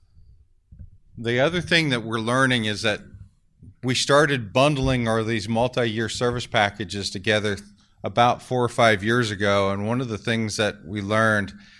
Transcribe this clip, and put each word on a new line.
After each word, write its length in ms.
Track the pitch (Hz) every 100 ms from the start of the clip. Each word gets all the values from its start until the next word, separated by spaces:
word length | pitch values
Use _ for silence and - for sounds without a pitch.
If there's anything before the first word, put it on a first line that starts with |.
| _ - - - _ _ _ - - - _ -
the 220 | 117 123
other 200 | 151 175
thing 280 | 151 170 151
that 160 | 123
we're 160 | 110 113
learning 460 | 110 127 131 123 107
is 160 | 101
that 180 | 110 98 - - - _ _ _ - -
we 140 | 127 120
started 560 | - 143 151 139 101
bundling 560 | 127 147 139 131 127 113
our, 160 | 113
these 240 | 110 113 110
multi-year 600 | 113 123 131 117 110 110
service 380 | - 123 120 -
packages 640 | 117 101 - 95 98 92
together 460 | 104 110 107 104 95 - _ _ _
about 380 | 107 120 120 -
four 200 | - 127
or 60 | 120
five 340 | - 117 101
years 300 | 107 120 110
ago, 380 | 98 101 101 98
and 140 | 98
one 160 | 107 123
of 80 | 123
the 100 | 104
things 380 | - 113 107 107
that 260 | 104 -
we 160 | 82 104
learned 520 | 98 110 113 104 98 - -